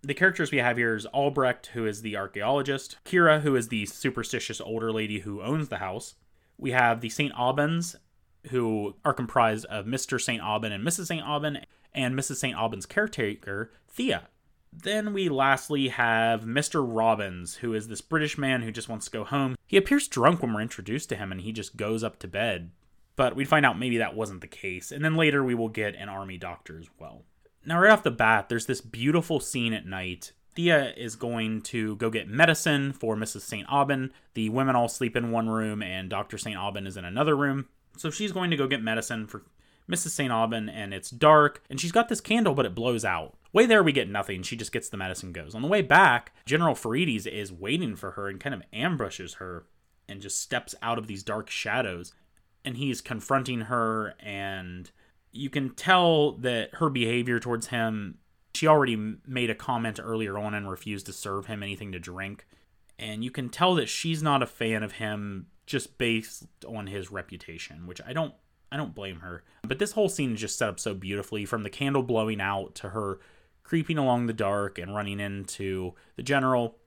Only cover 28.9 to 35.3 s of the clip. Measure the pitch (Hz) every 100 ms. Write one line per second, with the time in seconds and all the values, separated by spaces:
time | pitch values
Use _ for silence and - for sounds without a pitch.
28.9 | 110 127 165 165 156 - 135 117 110 90
29.9 | 95 92 90 - _ _ - 170 160 131
30.9 | - 120 113 120 117 110 110 107 120 107
31.9 | 107 117 110 92 117 165 156 - 147 139
32.9 | 135 113 110 107 107 - 107 95 139 135
33.9 | 139 131 - _ - 110 117 135 127 117
34.9 | - 123 117 120